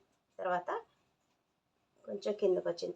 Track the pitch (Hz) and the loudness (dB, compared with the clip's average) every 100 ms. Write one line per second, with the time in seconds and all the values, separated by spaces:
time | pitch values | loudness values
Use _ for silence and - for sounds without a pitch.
0 | - _ _ - 185 180 - 415 - _ | -14 _ _ -6 0 0 0 -6 -8 _
1 | _ _ _ _ _ _ _ _ _ _ | _ _ _ _ _ _ _ _ _ _
2 | - 208 220 208 196 180 175 170 175 | -8 -4 -2 2 4 4 2 -2 -4